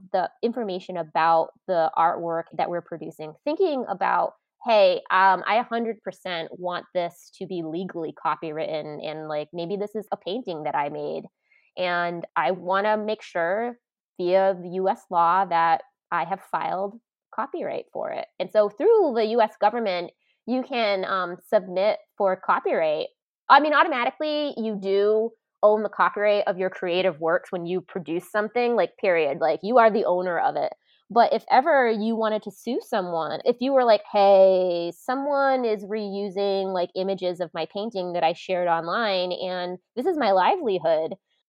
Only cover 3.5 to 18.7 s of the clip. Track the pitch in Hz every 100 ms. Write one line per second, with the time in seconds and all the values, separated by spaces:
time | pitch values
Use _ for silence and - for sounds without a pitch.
3.5 | 330 370 262 - 180 190 175 170 - _
4.5 | _ 240 214 185 180 - 185 190 180 -
5.5 | 220 233 233 233 220 190 - 185 165 160
6.5 | 180 180 175 - 180 170 - - - 185
7.5 | 180 160 170 185 170 151 143 160 156 165
8.5 | 151 156 156 151 147 156 156 156 151 151
9.5 | 175 170 196 208 220 196 208 170 233 202
10.5 | 156 151 156 143 147 147 160 - _ _
11.5 | _ _ - 180 175 175 170 - 165 160
12.5 | 180 175 190 214 214 214 214 - 175 170
13.5 | 208 240 240 _ _ _ - 175 190 190
14.5 | 180 175 185 190 196 - 175 170 185 185
15.5 | 165 165 160 - _ _ 170 170 190 -
16.5 | 160 170 180 202 233 _ _ _ - 254
17.5 | 339 170 - - - - - - - 180
18.5 | 214 208